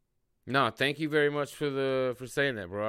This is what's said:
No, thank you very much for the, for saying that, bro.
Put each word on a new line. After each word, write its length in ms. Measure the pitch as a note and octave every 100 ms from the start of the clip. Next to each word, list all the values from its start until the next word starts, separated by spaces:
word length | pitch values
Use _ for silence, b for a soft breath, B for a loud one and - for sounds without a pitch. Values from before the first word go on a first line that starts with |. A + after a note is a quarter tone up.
| _ _ _ _ -
No, 240 | C3+ A#2+
thank 260 | - C3+ C#3+
you 80 | D#3
very 220 | D3+ D3
much 240 | D3 C#3
for 160 | - D3
the, 460 | C3+ C3+ C3 C3 A#2
for 80 | B2+
saying 300 | - C#3 A2+
that, 120 | F2+
bro. 140 | G2+